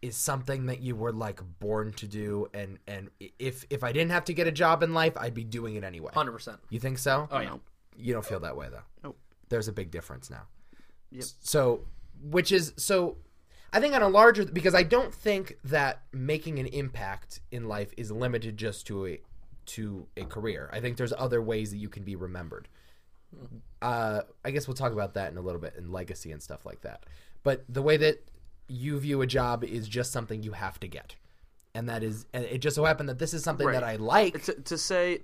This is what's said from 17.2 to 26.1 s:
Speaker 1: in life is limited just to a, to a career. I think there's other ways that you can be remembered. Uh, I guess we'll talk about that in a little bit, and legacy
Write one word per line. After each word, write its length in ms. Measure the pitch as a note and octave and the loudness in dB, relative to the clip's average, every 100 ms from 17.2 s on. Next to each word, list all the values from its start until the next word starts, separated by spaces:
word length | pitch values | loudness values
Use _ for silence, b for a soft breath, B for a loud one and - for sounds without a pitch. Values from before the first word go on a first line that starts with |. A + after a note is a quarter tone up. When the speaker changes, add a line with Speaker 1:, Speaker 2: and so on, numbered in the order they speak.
| - - - | -8 -12 -10
Speaker 1:
in 160 | B2 A2+ | -8 -4
life 260 | G#2 G#2 - | -4 -6 -6
is 140 | A2 | -6
limited 460 | G#2+ B2 A#2+ A2+ G#2+ | -2 0 0 -4 -4
just 300 | A2 G2 - | -6 -6 -8
to 180 | G2+ F#2+ | -6 -4
a, 160 | E2 - - - - - | -6 -12 -16 -14 -16 -14
to 400 | - G#2+ G2 - - | -8 -6 -8 -10 -10
a 80 | F#2+ | -10
career. 460 | - A2 F#2+ C#2+ | -6 -6 -6 -8
I 60 | A2 | -6
think 180 | B2 A#2+ | -4 -2
there's 160 | A#2+ - | -2 -2
other 240 | B2+ A#2+ | 0 0
ways 260 | A2+ A2 G#2+ | 2 -2 -2
that 80 | G2+ | -6
you 120 | G#2 | -8
can 140 | - | -10
be 120 | F#2+ F#2+ | -8 -6
remembered. 520 | F2+ F2+ F2 - - b b b b - - - B2+ A2 - - | -6 -8 -10 -12 -14 b b b b -20 -20 -18 -16 -14 -16 -6
Uh, 400 | A#2+ A#2+ A2 G#2+ - - | -2 0 2 0 -4 -6
I 80 | B2+ | -4
guess 160 | C#3 C3 | -2 -2
we'll 80 | B2+ | -2
talk 160 | C3 | -2
about 220 | G#2+ G2 | 0 -2
that 180 | G2 F#2+ | -2 -4
in 60 | E2+ | -4
a 40 | |
little 200 | F2+ F2 | -6 -6
bit, 140 | D#2+ - | -6 -10
and 140 | F2 | -8
legacy 400 | F#2 F2+ | -8 -8